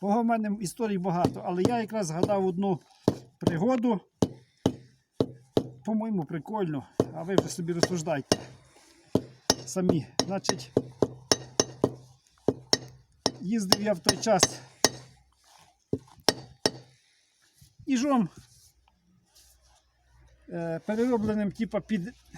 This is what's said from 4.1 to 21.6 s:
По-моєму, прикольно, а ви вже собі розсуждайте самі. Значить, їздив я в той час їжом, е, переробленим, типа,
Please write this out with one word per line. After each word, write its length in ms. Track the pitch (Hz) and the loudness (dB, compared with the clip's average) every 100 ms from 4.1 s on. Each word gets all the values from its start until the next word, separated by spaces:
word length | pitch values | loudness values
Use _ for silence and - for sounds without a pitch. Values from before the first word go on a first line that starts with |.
| - - - - _ - - - _ _ - - - _ - - - - | -2 -2 -2 -20 _ -4 -4 -14 _ _ -4 -4 -6 _ -2 -2 -8 -4
По-моєму, 400 | 220 220 202 147 | -2 0 -2 -2
прикольно, 640 | 160 - 214 180 147 - - 127 | -6 -4 -4 -2 -2 -4 -2 -2
а 100 | 156 | -4
ви 120 | 165 185 | -2 0
вже 140 | 160 | 0
собі 240 | - 170 | -2 -4
розсуждайте 640 | 170 - 175 156 147 - - - - - - - - _ - - - - - - | 0 0 0 -2 -2 0 -2 -4 -20 -20 -20 -20 -20 _ -2 -2 -6 -2 -2 -4
самі. 420 | 185 185 170 - - - | 0 2 2 0 -4 -2
Значить, 460 | 190 - 180 - - - - - - - - - - - - - - - - _ _ - - - - - - _ _ - - | -2 -2 -4 -2 -4 -4 -2 -4 -2 -4 -4 -4 -4 -4 0 -2 -2 -20 -20 _ _ -4 -4 -2 -4 -4 -20 _ _ -4 -2
їздив 400 | 185 226 190 196 | -2 0 2 2
я 120 | 208 | 0
в 60 | 185 | 0
той 180 | 196 190 | 0 0
час 440 | 226 196 - - - - - - - - _ _ _ - _ _ _ - - - - - - - - - - _ _ _ _ _ _ _ - _ - | 4 4 4 0 -18 0 0 0 -18 -20 _ _ _ -20 _ _ _ -12 -12 -6 0 0 -2 -4 -4 -4 -18 _ _ _ _ _ _ _ -20 _ 0
їжом, 440 | 262 285 262 180 - - - - _ _ _ _ _ _ _ - _ _ _ _ _ _ _ - _ - | 2 4 4 2 -2 -20 -20 -20 _ _ _ _ _ _ _ -20 _ _ _ _ _ _ _ -20 _ -12
е, 300 | 170 170 165 | -6 -4 -4
переробленим, 720 | - 220 247 240 214 214 202 | -2 0 2 2 2 0 0
типа, 280 | - | -2